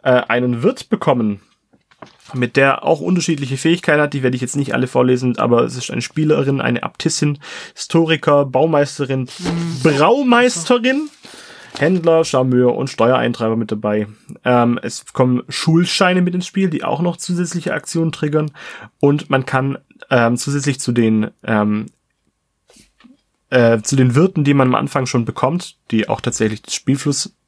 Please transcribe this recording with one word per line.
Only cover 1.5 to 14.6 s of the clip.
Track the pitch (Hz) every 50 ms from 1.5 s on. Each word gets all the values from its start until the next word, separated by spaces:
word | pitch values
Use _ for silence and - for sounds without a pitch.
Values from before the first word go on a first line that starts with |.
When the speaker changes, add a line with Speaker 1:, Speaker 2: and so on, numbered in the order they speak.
| _ _ _ _ _ _ _ _ _ _ - - _ _ _ - -
Speaker 1:
mit | 127 123 117 _
der | 160 139 139 135 - -
auch | - 165 147
unterschiedliche | 165 175 185 180 170 - 160 139 139 123 135
Fähigkeiten | 131 - 160 170 175 - - 151 147
hat. | 147 143 143
Die | 143
werde | 131 127 127
ich | 127
jetzt | 127 120 -
nicht | 143 139 131 -
alle | 123 127
vorlesen, | 127 - 127 127 127 127 123 131 127 120 -
aber | 120 120 120 117 123
es | 123 127
ist | 127 - -
eine | - 120
Spielerin, | 120 - _ 156 156 151 151 139 139 135 139 135
eine | 131 123 120 -
Abtissin, | - - _ _ - 160 - - 151 147 147 143 - - - - - - _
Historiker, | - - - - 165 165 160 160 147 - 160 147 143 143
Baumeisterin, | 135 123 127 147 165 160 143 143 139 - - 143 123 135 131 127 123 - -
Speaker 2:
Mhm. | 180 175 170 170 170 170 160 131
Speaker 1:
Braumeisterin. | 127 160 143 139 147 208 233 285 277 247 240 240 247 247 - 175 160 - 247 240 226 254 262 285 311 294 - _ _ - - - - - - - - - - -
Händler, | 135 165 185 185 170 170 165 160 165
Charmeur | - - 131 131 131 123 123 127 123 120
und | - 135 135
Steuereintreiber | - - 113 117 127 123 117 120 120 - 117 110 113
mit | 110 113 107
dabei. | 110 104 107 107 104 107 104 101 104 _ _ - - - _
Ähm, | 123 123 120